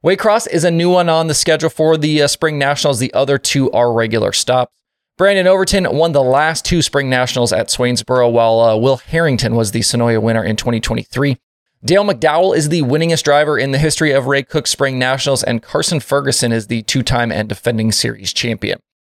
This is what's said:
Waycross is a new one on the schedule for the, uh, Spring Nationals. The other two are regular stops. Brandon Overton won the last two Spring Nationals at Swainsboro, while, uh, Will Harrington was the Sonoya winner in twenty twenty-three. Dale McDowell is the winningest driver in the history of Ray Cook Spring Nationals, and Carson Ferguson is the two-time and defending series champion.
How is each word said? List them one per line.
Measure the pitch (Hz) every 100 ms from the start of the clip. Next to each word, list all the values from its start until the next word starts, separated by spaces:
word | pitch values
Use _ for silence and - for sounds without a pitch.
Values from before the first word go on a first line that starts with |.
Waycross | 160 190 220 220 -
is | 165
a | 170
new | 165 175
one | 180 170
on | 160 160
the |
schedule | 143 - 156 160
for | - 160 160
the, | 151 151
uh, | 143
Spring | - 160 151
Nationals. | 139 143 151 123
The | 127 -
other | 139 139
two | - 139 131
are | - 120
regular | 113 113 113 101
stops. | - - 127 120 _ _ _ _ _
Brandon | 190 196 185
Overton | 190 190 196 175 139
won | 165
the | 143
last | 127 131 156 160
two | - 175
Spring | - 143 135
Nationals | 127 127 127 120
at | - 110
Swainsboro, | - 123 123 - 127 120
while, | 117 113 113
uh, | 117 110
Will | 127 131
Harrington | - 160 165 127 113 117
was | 110
the | 113
Sonoya | 110 120 117 113
winner | 110 113
in | 107 107
twenty | - 117
twenty-three. | - 113 - 123 143 131 _ _ _ _
Dale | 113 185
McDowell | 208 139 151 156 190 -
is | 147
the | 170
winningest | 131 151 165 160
driver | - 143 151 147
in | 139
the | 135
history | 156 147 156
of | 135 131
Ray | 139
Cook | 131 156 -
Spring | - 139 131
Nationals, | 127 135 139 131
and | - 117
Carson | - 156 160 160
Ferguson | - 143 135 127 120
is | 113 107
the | 117
two-time | 110 131 120 123 117
and | 92 107
defending | 104 - 113 110
series | - 120 107 98
champion. | - 120 107 101 95 _ _ _